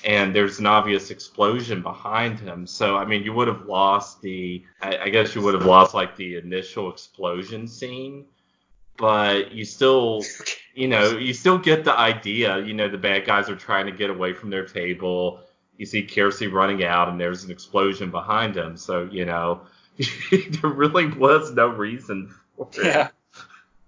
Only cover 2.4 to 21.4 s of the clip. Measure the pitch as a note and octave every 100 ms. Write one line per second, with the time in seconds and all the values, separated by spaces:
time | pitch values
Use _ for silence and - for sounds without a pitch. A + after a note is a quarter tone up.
2.4 | G2+ F2 F2+ - G#2+ G2 G2+ G#2 G#2 A2+
3.4 | A#2 G2 G2 F#2+ G2 G2+ - - G2+ F#2
4.4 | F2+ F2+ - _ G2 F#2 G2+ A2 G#2 A2+
5.4 | G2+ F#2+ F#2 F#2 F#2 G#2+ F#2 - F#2 F2
6.4 | F2 F#2 F#2 - F#2+ - - - F2+ F2+
7.4 | F#2+ A2 A2+ - B2+ B2+ C3+ C#3 C#3 _
8.4 | _ _ _ _ - - A2 G#2+ G#2 G2
9.4 | G2 A2 G#2 - C3 C3 A#2+ A2 G#2 -
10.4 | - - - C3 C3 A2+ G#2+ A2+ B2+ A#2+
11.4 | F#3+ F3+ E3 D#3 D3+ A#2 A2+ A2+ G2+ A2
12.4 | A2 F#2+ G#2 G#2+ G#2 G2 G2 G2 G2+ G#2
13.4 | G2+ F#2+ - G2+ G2+ F#2+ G2+ F#2 F2+ F2+
14.4 | G#2+ F#2+ F#2 F#2 F2+ F2 F#2 F2+ F2+ F2
15.4 | - _ _ - G2 A2 G2+ - G2+ G2+
16.4 | G#2 F#2+ G2 G2+ F2 F2 F2 F2 F2 F2+
17.4 | F#2 F2 - G2+ G2 F#2+ F#2 E2+ F2 G#2+
18.4 | A2+ F#2 E2 E2 - F2+ F2+ F#2+ F2 E2+
19.4 | E2+ F2 - _ _ - C3 - - F#3+
20.4 | - D#3 D#3 C#3 D3+ F3 D#3 B2+ C3+ D3+